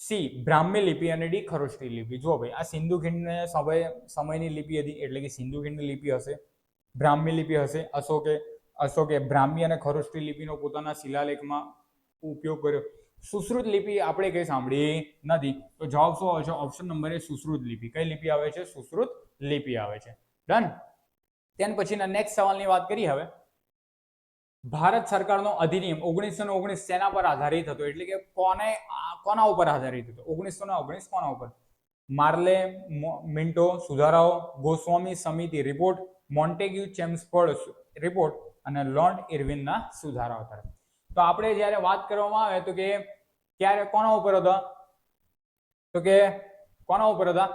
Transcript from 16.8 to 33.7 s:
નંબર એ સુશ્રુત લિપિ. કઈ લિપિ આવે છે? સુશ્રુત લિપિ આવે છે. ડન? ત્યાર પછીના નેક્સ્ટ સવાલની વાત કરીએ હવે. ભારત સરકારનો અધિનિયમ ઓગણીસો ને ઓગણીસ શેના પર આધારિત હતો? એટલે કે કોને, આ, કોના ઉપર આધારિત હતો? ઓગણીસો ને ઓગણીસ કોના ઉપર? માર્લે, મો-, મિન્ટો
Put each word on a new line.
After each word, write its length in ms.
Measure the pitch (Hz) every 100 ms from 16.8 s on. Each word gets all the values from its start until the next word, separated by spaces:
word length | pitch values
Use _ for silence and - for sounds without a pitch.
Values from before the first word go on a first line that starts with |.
| 180
નંબર 260 | 156 156
એ 40 | 165
સુશ્રુત 440 | - 143 156 147
લિપિ. 280 | 123 110 117
કઈ 140 | 156
લિપિ 260 | 160 151 160
આવે 220 | 147 151
છે? 120 | 165
સુશ્રુત 440 | 180 139 120 175 240 - _ _
લિપિ 340 | 143 147 139 113
આવે 240 | 104 107
છે. 180 | 117 - _ _ -
ડન? 180 | 214 190 - - _ _ _ _ _ _ -
ત્યાર 180 | 202 208
પછીના 300 | 202 208 190
નેક્સ્ટ 300 | 202 214 -
સવાલની 300 | 196 196 196
વાત 240 | 180 180
કરીએ 180 | 208 175
હવે. 320 | 139 160 - _ _ _ _ _ _ _ _ _ _ _ _ 120
ભારત 400 | 151 175 226 -
સરકારનો 440 | 196 190 196 208
અધિનિયમ 540 | 180 165 185 185 156
ઓગણીસો 400 | 170 170 208 208
ને 80 | 202
ઓગણીસ 360 | 190 202 190 -
શેના 220 | 180 196
પર 160 | 190 180
આધારિત 440 | 143 147 165 151
હતો? 160 | 139 147
એટલે 200 | 156 180
કે 120 | 190
કોને, 560 | - 190 185 190 165
આ, 480 | 165 - - 165 175
કોના 200 | 196 214
ઉપર 240 | 214 180 160
આધારિત 420 | 143 131 123 117
હતો? 140 | -
ઓગણીસો 420 | 165 160 196 180 196
ને 80 |
ઓગણીસ 340 | 175 139 185 -
કોના 200 | 185 151
ઉપર? 240 | 123 120 - _ _ _ _ -
માર્લે, 460 | 139 151 165 180 190 185 190 -
મો-, 320 | 147 160 151
મિન્ટો 560 | 160 151 165 170 175